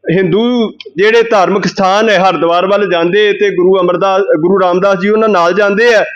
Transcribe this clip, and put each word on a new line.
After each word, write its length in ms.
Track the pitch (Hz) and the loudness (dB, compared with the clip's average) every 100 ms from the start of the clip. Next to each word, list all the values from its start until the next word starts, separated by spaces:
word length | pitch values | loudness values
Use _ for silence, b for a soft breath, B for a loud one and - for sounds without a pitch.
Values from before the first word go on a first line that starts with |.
| - 175 | -2 -2
ਹਿੰਦੂ 540 | 185 185 240 247 214 - - 156 | 0 0 0 -2 -4 -8 -8 -2
ਜਿਹੜੇ 260 | 208 233 | 2 2
ਧਾਰਮਿਕ 440 | 226 214 175 202 175 | 2 0 0 0 -4
ਸਥਾਨ 420 | - 190 196 226 | -2 0 0 0
ਹੈ 100 | 190 | 2
ਹਰਿਦੁਆਰ 480 | 190 170 170 170 190 | 0 0 0 0 0
ਵੱਲ 240 | 202 202 | -2 -2
ਜਾਂਦੇ 420 | 170 170 202 208 | -2 0 0 0
ਤੇ 180 | 196 202 | 0 -2
ਗੁਰੂ 300 | 180 180 190 | 0 2 2
ਅਮਰਦਾਸ, 420 | 180 175 196 190 | 0 0 0 0
ਗੁਰੂ 380 | 190 170 170 196 | 0 0 0 0
ਰਾਮਦਾਸ 380 | 185 180 196 196 | 0 0 0 0
ਜੀ 80 | 202 | 0
ਉਹਨਾਂ 200 | 220 220 | 0 0
ਨਾਲ 240 | 190 170 | 2 0
ਜਾਂਦੇ 420 | 185 202 202 240 | 0 0 2 2
ਆ 100 | 214 170 | 2 0